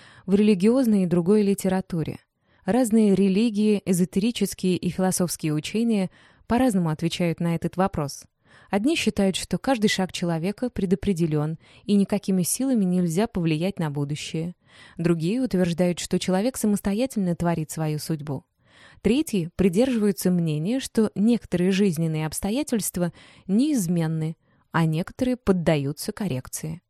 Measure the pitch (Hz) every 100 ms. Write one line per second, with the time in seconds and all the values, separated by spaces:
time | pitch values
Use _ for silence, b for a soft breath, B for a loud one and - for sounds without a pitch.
0 | B B - 202 214 190 208 262 233 208
1 | 180 175 170 214 202 196 185 185 - 165
2 | 147 - _ _ _ _ - 240 226 220
3 | 208 190 196 185 233 202 214 202 - 170
4 | 185 196 226 - 196 - 185 175 175 -
5 | 185 180 175 - 156 151 - 214 233 208
6 | 185 b b b - 240 262 190 165 151
7 | 165 - 170 160 170 165 170 175 190 -
8 | 139 - - _ b b b 202 254 339
9 | 214 - 196 - - 180 269 247 202 -
10 | 185 - 175 160 180 - - - 185 196
11 | 202 165 170 151 151 160 b b - 202
12 | 190 202 - 185 170 - 269 240 180 180
13 | 175 165 233 190 165 151 185 - 156 147
14 | 143 151 - 160 170 - B B B -
15 | 170 170 165 240 262 180 175 165 180 170
16 | - 180 - 185 233 - 214 202 202 202
17 | 262 220 180 170 175 165 151 160 156 151
18 | - 160 147 131 _ _ b b b b
19 | 196 269 - 196 165 - 190 175 269 233
20 | 208 - 185 180 165 151 175 262 - -
21 | 214 - 220 226 - 175 180 190 208 156
22 | 165 156 156 - 190 254 311 220 - 180
23 | 175 B B B - 208 302 262 170 175
24 | 160 160 156 - _ _ _ 160 160 156
25 | - - 262 247 - 185 165 151 139 147
26 | - - 202 127 - - 156 165